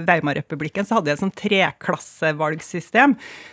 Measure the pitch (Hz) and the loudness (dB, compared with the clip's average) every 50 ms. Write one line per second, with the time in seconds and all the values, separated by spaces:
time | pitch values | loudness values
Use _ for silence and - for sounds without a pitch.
0 | 165 180 175 160 147 147 139 147 - - 160 143 151 160 - 196 202 - 226 226 | 2 2 2 2 2 0 -2 -2 -4 -6 -8 -6 -6 -6 -4 -6 -4 0 0 0
1 | 165 147 147 147 196 190 - - - 208 202 190 180 156 - _ - - 175 - | 2 0 -2 0 -2 -4 -4 -4 -2 0 4 4 4 2 0 _ -4 -4 -4 -4
2 | - - - - 165 160 151 147 156 151 160 160 - - - 175 - - - 220 | -4 -12 -6 -2 -2 -2 0 0 -2 -2 -2 -6 -8 -8 -8 -8 -8 0 4 4
3 | 269 285 247 - - - - - - - | 6 6 4 2 -4 -16 -18 -20 -20 -20